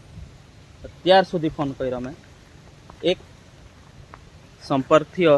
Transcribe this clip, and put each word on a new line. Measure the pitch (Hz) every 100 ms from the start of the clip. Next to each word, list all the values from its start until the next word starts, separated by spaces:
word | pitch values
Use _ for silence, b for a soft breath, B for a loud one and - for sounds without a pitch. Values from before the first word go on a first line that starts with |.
| - - - - - - - -
અત્યાર | - - 165 190 185
સુધી | 180 156 151
ફોન | 139
કર્યો | 127 131 123
મેં. | 127 - - - - - - - - -
એક | 165 180 - - - - - - - - - - - - - -
સંપર્ક | - 139 131 156 151
થયો | - 165